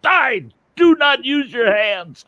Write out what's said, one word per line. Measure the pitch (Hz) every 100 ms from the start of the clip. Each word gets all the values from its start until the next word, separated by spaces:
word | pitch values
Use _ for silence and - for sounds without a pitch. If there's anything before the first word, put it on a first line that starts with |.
Stein, | 302 359 269 220 123 _ _ -
do | 339 320
not | 285 269
use | 254 285 269
your | 233 226
hands. | 208 214 196 170 -